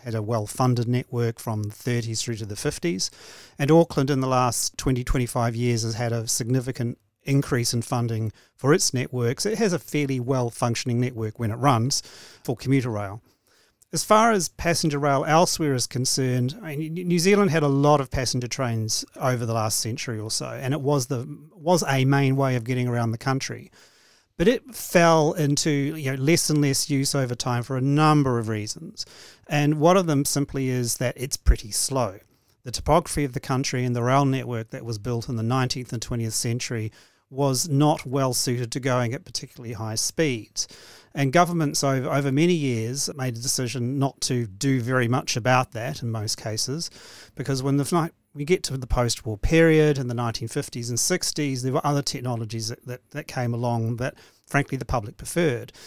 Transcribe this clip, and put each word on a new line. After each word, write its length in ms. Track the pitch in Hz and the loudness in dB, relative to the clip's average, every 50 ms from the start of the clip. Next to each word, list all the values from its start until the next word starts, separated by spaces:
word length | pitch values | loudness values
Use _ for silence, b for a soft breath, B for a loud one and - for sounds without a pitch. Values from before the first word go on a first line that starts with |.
| - | -10
had 120 | 123 113 | -6 -4
a 80 | 113 104 | -4 -2
well-funded 640 | 104 120 110 104 - - - 131 127 123 120 117 | -2 -2 -2 -2 -4 -2 2 2 2 4 2 0
network 520 | 117 123 123 - - 131 120 117 113 110 - | 0 0 -2 -2 -4 -4 -2 -2 -2 -4 -6
from 220 | - 120 110 107 | -8 -6 -4 -4
the 140 | 104 104 - | -4 -6 -8
thirties 480 | - - 123 120 120 117 113 113 - - | -6 -4 -2 -2 -2 -2 -4 -6 -6 -6
through 140 | 120 117 | -6 -6
to 80 | 104 113 | -6 -8
the 80 | 101 104 | -10 -10
fifties. 560 | - - 147 - - - 170 180 185 170 - B B B B B B B B B - | -6 -6 -6 -6 -4 -4 -4 -2 -2 -6 -6 B B B B B B B B B -4
And 100 | 143 135 | 2 6
Auckland 400 | 156 165 165 - - 151 135 127 | 6 6 6 4 2 -2 0 0
in 120 | 147 131 | 0 0
the 60 | 131 | 0
last 520 | 131 127 127 127 123 117 - - - - - | 2 2 2 2 2 0 -2 -4 -4 -6 -4
twenty, 240 | - 143 131 123 123 | -2 -2 -2 -2 0
twenty-five 520 | - - 131 123 117 - 127 117 120 117 | 0 0 0 0 -2 0 0 0 0 0
years 280 | 117 120 120 120 113 113 | 0 0 0 0 0 -2
has 100 | 113 113 | -4 -4
had 180 | 107 120 117 | -4 -2 -2
a 160 | 117 117 110 | -2 -2 -2
significant 720 | 117 - - 123 113 127 131 120 135 127 - 120 120 - - _ _ _ _ _ | -4 -4 -4 -2 0 0 0 -2 -4 -4 -4 -4 -4 -4 -8 _ _ _ _ _
increase 500 | 143 139 139 131 - 139 120 117 - - | 0 0 0 2 0 -2 0 0 0 -2
in 80 | 117 | -2
funding 500 | - - 131 120 120 117 117 110 113 107 b b b b b | -2 -2 -2 -2 -2 -2 -2 -4 -4 -6 b b b b b
for 180 | _ - 135 156 | _ 2 4 4
its 200 | 202 - - - | 4 2 0 0
networks. 520 | 123 127 - 131 123 120 117 - - - | -2 -4 -2 -4 -2 0 -2 -2 -2 -2
It 120 | 202 220 | -4 0
has 160 | 208 233 196 175 | 0 0 0 0
a 60 | 143 | -2
fairly 380 | - - - 147 147 135 135 | -4 -4 -2 -2 -2 0 -2
well-functioning 800 | 127 120 123 139 131 123 117 - - 123 120 117 - - 127 120 | -4 -2 -2 0 0 0 -2 -2 -2 -2 0 0 -2 -2 0 0
network 400 | 120 123 123 127 110 113 107 - | 0 0 0 -2 -4 -6 -6 -4
when 140 | - 117 107 | -4 -4 -4
it 40 | 110 | -2
runs 460 | 123 120 143 127 113 113 135 - - B B B B B B B B | 2 2 4 4 4 2 0 -2 -4 B B B B B B B B
for 140 | B - 123 | B -6 -6
commuter 340 | - - 131 139 135 117 123 | -4 0 0 0 2 0 -2
rail. 320 | 110 104 101 95 101 110 - _ _ _ _ _ _ _ _ _ _ _ _ _ | -4 -6 -6 -8 -10 -14 -18 _ _ _ _ _ _ _ _ _ _ _ _ _
As 100 | - 160 | -6 -6
far 300 | - - 214 214 226 233 | 2 4 4 6 6 4
as 160 | 220 196 156 | 4 2 0
passenger 500 | - - - - 170 165 - - 160 143 | -4 -6 -2 0 0 0 2 0 0 0
rail 280 | 143 143 143 139 135 - | 2 2 2 2 2 2
elsewhere 460 | 160 151 165 180 - - - 160 143 135 | 4 6 6 6 4 2 0 0 0 2
is 140 | 123 - | 0 -2
concerned, 680 | - - 123 127 - - 143 131 127 127 123 123 127 143 240 | -2 -2 -2 -2 0 0 0 2 2 2 2 0 0 -2 -6
I 160 | 208 160 143 | -10 -10 -8
mean, 200 | 143 160 156 160 | -6 -6 -6 -6
N-, 100 | 180 180 | -4 0
New 120 | 175 175 175 | 2 2 4
Zealand 320 | 160 196 208 202 202 180 | 6 6 6 6 6 4
had 120 | 143 165 147 | 4 4 4
a 40 | |
lot 320 | 143 139 139 143 147 151 143 | 4 4 4 6 6 6 6
of 100 | 135 - | 4 0
passenger 380 | - 139 127 - - 127 123 | -2 -2 -2 0 -2 -2 -4
trains 560 | 117 - - 131 120 117 113 110 107 - - - - _ | -4 -4 -4 -2 -2 0 -2 -2 -2 -2 -4 -6 -8 _
over 280 | - 151 131 127 117 120 | -2 0 0 0 0 -2
the 80 | 113 113 | -2 0
last 280 | 113 107 107 - - | 0 0 0 -2 -2
century 360 | - 110 117 - - - 113 | -2 -4 -6 -6 -6 -6 -6
or 140 | 107 104 110 | -6 -6 -6
so, 160 | - - 135 | -6 -6 -6
and 260 | 123 117 127 139 127 143 | -6 -8 -6 -4 -2 -2
it 60 | 160 | 0
was 280 | 131 139 147 139 120 | 0 0 0 0 0
the, 200 | - 143 117 117 156 147 147 147 156 - | -2 -4 -6 -6 -8 -12 -16 -18 -20 -20
was 300 | 196 147 170 180 160 - | -6 0 2 2 2 2
a 200 | - 135 135 131 | 2 2 2 4
main 320 | 135 139 139 139 131 135 | 4 4 4 4 4 4
way 180 | 135 139 131 127 | 2 2 2 0
of 80 | 123 113 | -2 -2
getting 240 | 120 127 127 123 | -2 -2 0 0
around 240 | 123 120 120 117 113 | 0 0 0 0 -2
the 60 | 113 | -2
country. 540 | 117 - 135 131 135 - - 117 110 - - b b b b b b b b b b b b b | -2 -2 -2 -2 -2 -4 -6 -10 -12 -14 -20 b b b b b b b b b b b b b
But 100 | - 165 | 2 2
it 260 | 214 254 - - - - | 2 2 2 -4 -10 -14
fell 600 | - - - - 180 170 165 165 160 151 156 - | -12 -10 2 4 6 8 8 8 6 4 2 2
into, 360 | 180 151 139 147 - - 165 | 0 0 2 2 2 2 0
you 420 | 147 139 139 143 160 156 147 - | 0 2 0 -2 -4 -4 -4 -4
know, 120 | 135 131 131 | -4 0 2
less 260 | 147 170 165 - - | 4 4 4 4 2
and 120 | 151 147 | 2 4
less 280 | 147 135 135 - - - | 4 2 2 0 0 0
use 240 | 147 135 139 - - | 0 0 0 0 0
over 220 | 139 131 123 123 | 0 0 -2 -4
time 280 | - - 131 123 120 120 | -4 -2 -2 -2 -2 -2
for 120 | - 131 | -2 -2
a 60 | 127 | 0
number 580 | 127 139 143 151 156 151 151 151 139 131 123 117 | 2 2 4 6 6 6 6 6 4 4 2 0
of 80 | 110 | 0
reasons. 580 | 110 110 107 104 110 - - 165 - - - - B B B B B B B B | -2 -4 -4 -4 -8 -10 -12 -12 -16 -14 -14 -16 B B B B B B B B
And 340 | - 151 147 147 143 156 151 | -2 0 2 2 2 2 4
one 160 | 147 170 185 | 4 6 6
of 100 | 196 180 | 6 4
them 160 | 165 147 139 143 | 2 2 0 0
simply 460 | - - 143 143 - - 139 135 127 | 0 0 -2 -2 -2 -4 -4 -2 -2
is 260 | 127 127 120 117 - | -2 -2 -2 -2 -2
that 180 | - 131 123 - | -2 -4 -4 -4
it's 180 | - 127 143 - | -6 -8 -8 -8
pretty 360 | - _ - - - - 107 | 0 _ 2 2 2 -2 -6
slow. 480 | 101 - - - 135 131 120 98 95 104 - _ _ _ _ _ _ _ _ | -6 -4 -4 -2 -2 -2 -2 -2 -6 -12 -20 _ _ _ _ _ _ _ _
The 80 | 123 | -10
topography 540 | 113 - - - 147 175 160 - - 156 143 | -10 -6 0 2 2 2 2 0 -2 -2 -2
of 80 | 135 120 | -2 -4
the 80 | 135 | -6
country 420 | - - 135 127 135 - - 127 123 | -4 -2 -2 0 0 -2 -2 -2 -2
and 100 | 123 120 | 0 0
the 100 | 120 117 | 0 2
rail 200 | 123 131 139 143 | 4 4 4 4
network 460 | 135 135 131 120 120 120 113 113 - | 4 2 0 -2 -4 -6 -6 -6 -8
that 160 | - 131 113 | -12 -12 -8
was 120 | 117 117 | -8 -8
built 300 | 107 101 127 120 117 110 | -6 -6 -4 -4 -4 -4
in 80 | - 123 | -4 -4
the 80 | 113 110 | -4 -2
nineteenth 480 | 113 127 131 127 123 - 131 127 - | 0 0 0 0 0 -2 -6 -6 -8
and 100 | - 113 | -8 -8
twentieth 320 | - - 123 117 117 113 110 | -6 -6 -4 -4 -4 -4 -4
century 600 | - - 120 117 107 - - 127 113 107 107 b b b b b b b b | -2 -2 -2 -2 -2 -4 -4 -4 -6 -6 -6 b b b b b b b b
was 380 | 135 131 143 139 131 123 - | -4 0 0 0 2 0 0
not 380 | 170 139 139 151 151 151 - - | 0 2 4 4 4 2 0 -2
well 280 | 131 123 139 135 131 123 | -4 -2 0 0 0 0
suited 380 | - - 135 123 123 123 113 | 0 0 0 -2 -2 -4 -6
to 80 | - 135 | -6 -4
going 340 | 120 135 127 127 123 117 123 | -2 0 0 0 0 -2 -4
at 120 | - - | -6 -10
particularly 480 | - - - - - - - 123 113 120 | -10 -12 -12 -12 -12 -16 -14 -12 -12 -10
high 220 | - 113 110 110 | -8 -6 -6 -4
speeds. 720 | 110 - - - - 165 147 123 110 104 - _ - - B B B B B B B B B B | -4 -4 -4 0 0 0 0 0 -4 -6 -10 _ -8 -8 B B B B B B B B B B
And 200 | 151 139 135 127 | -2 0 4 4
governments 500 | 170 180 165 175 170 156 143 151 - - | 4 4 4 2 0 0 0 0 0 0
over, 260 | 139 135 135 123 - | 0 0 0 -2 0
over 220 | 143 139 139 139 | -2 0 0 2
many 220 | 131 143 165 175 180 | 2 4 4 4 4
years 600 | 160 143 131 120 113 110 117 127 143 - - - | 2 2 0 0 0 -2 -4 -4 -4 -6 -6 -4
made 200 | 143 131 127 117 | -4 -4 -4 -4
a 60 | 117 | -4
decision 580 | 120 127 - - 127 117 113 131 120 123 139 143 | -4 -4 -2 -2 -2 -4 -2 -4 -2 -2 0 0
not 220 | 135 131 - _ | 0 0 -2 _
to 260 | - - 135 123 117 | -4 -2 -2 -2 -2
do 320 | 101 95 101 143 139 135 127 | -4 -6 -2 0 0 2 2
very 300 | 113 120 131 127 120 113 | 0 2 2 2 2 2
much 260 | 123 139 - - - | 2 0 0 -2 -4
about 380 | 123 104 127 127 123 131 - - | -2 2 4 4 4 4 0 -6
that 280 | 110 113 139 151 - | -8 -6 -6 -8 -6
in 80 | - 117 | -6 -6
most 280 | 113 110 104 113 - | -4 -4 -4 -4 -6
cases, 520 | - - 113 107 110 - - 135 165 170 - B B B B B B B B B | -4 -6 -6 -4 -4 -4 -4 -4 -6 -6 -10 B B B B B B B B B
because 260 | - 123 139 139 131 | -8 -4 -2 -2 -2
when 140 | 127 143 139 | 0 2 2
the 80 | 143 139 | 2 2
flight, 300 | - 180 170 156 170 - _ _ _ _ | 2 0 0 0 -2 -6 _ _ _ _
we 120 | 143 147 | -10 0
get 180 | 139 185 - - | 0 0 0 0
to 140 | - 131 | -6 -6
the 100 | 131 123 | -8 -2
post-war 500 | - - 127 123 120 - - - 117 107 | 0 2 2 2 2 0 -4 -4 -8 -6
period 600 | 98 - - 165 160 165 165 156 156 151 151 147 | -2 0 4 6 6 6 8 6 6 6 4 2
in 100 | 135 131 | 0 -2
the 60 | 123 117 | -4 -2
nineteen 340 | 120 120 117 117 - 117 | -2 -2 -2 -4 -4 -8
fifties 420 | 110 - 143 139 - - 123 120 120 | -6 -6 -6 -8 -6 -10 -8 -6 -4
and 80 | 123 | -2
sixties, 640 | 113 - - 180 180 - - - - 147 143 135 123 123 | -2 0 0 0 0 -2 -4 -2 -2 -2 -2 -2 -2 -2
there 100 | 131 127 | -2 -2
were 120 | 160 - | 0 0
other 160 | 143 147 143 | 2 0 0
technologies 680 | 135 - - 135 123 127 120 113 117 107 113 113 107 110 | -2 -2 -6 -4 -4 -4 -4 -4 -4 -6 -6 -6 -6 -6
that, 160 | 123 - _ | -8 -10 _
that, 160 | 127 123 - _ _ | -12 -12 -12 _ _
that 160 | - 147 165 | -12 -10 -10
came 260 | - - 139 123 120 120 | -6 -4 -4 -2 -2 -2
along 440 | 117 123 120 117 117 113 113 120 | 0 0 0 0 0 0 -2 -2
that, 180 | 113 127 135 - b b b b b b | -2 -4 -6 -6 b b b b b b
frankly, 320 | - - 139 139 - 147 | -2 0 0 0 0 -4
the 80 | 131 127 | -8 -4
public 320 | - 135 123 101 107 - | -4 -4 -4 -4 -6 -12
preferred. 560 | - - - - 170 175 151 120 110 113 - B B B | -14 -12 -4 -2 0 0 0 0 -2 -8 -12 B B B